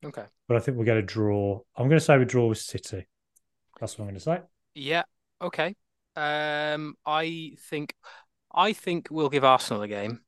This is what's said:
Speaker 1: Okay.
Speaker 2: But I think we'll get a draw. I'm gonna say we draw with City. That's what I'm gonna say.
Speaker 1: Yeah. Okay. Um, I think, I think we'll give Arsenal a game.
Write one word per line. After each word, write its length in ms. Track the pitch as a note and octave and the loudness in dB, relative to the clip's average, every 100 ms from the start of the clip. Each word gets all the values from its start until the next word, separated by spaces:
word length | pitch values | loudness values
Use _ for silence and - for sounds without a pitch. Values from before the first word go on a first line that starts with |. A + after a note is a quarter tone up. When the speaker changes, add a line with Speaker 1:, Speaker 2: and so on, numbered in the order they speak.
Speaker 1:
Okay. 200 | D3+ C#3 G#2 _ _ | -12 -14 -16 _ _
Speaker 2:
But 100 | A#2 | 0
I 20 | |
think 160 | A2 B2+ | 2 0
we'll 80 | A2+ | 2
get 120 | A2 | 2
a 40 | |
draw. 560 | G2 A2 G#2 G#2 G2+ G2 - - | 0 -2 0 0 0 -4 -8 -2
I'm 120 | B2 | 4
gonna 100 | D#3 | 4
say 180 | D3 C#3+ | 6 6
we 80 | B2 | 6
draw 220 | B2 A#2 | 2 2
with 100 | A2 | 0
City. 500 | - F#2+ - G2 - _ _ _ _ _ _ _ | -6 -12 -10 -12 -12 _ _ _ _ _ _ _
That's 180 | A2 - | -12 -10
what 80 | G#2 | -12
I'm 40 | |
gonna 80 | G2 | -8
say. 180 | D#3 F3 F3 _ _ | -4 -4 -4 _ _
Speaker 1:
Yeah. 300 | - C#3 E3 E3+ _ _ _ | -14 -4 -2 -4 _ _ _
Okay. 340 | F3 - E3 G3+ _ _ _ - | -10 -2 -2 -4 _ _ _ -6
Um, 800 | D3+ D3+ D3+ D3 D3+ D3+ D3+ - - | -4 -2 -2 -2 -4 -4 -6 -10 -4
I 460 | D3+ D#3+ E3 D#3+ - - | -2 -2 -6 -12 -16 -10
think, 240 | D#3 D3 - - - _ _ _ | -8 -8 -12 -18 -20 _ _ _
I 180 | - G3 | 2 2
think 380 | G#3+ - F3 - | 2 -4 -4 -4
we'll 180 | D#3 D3 | -2 0
give 140 | C#3+ | 4
Arsenal 380 | C3 B2+ - G#2+ | 6 6 4 -4
a 60 | G#2 | -4
game. 340 | G#2 G#2 A#2+ | -4 -6 -8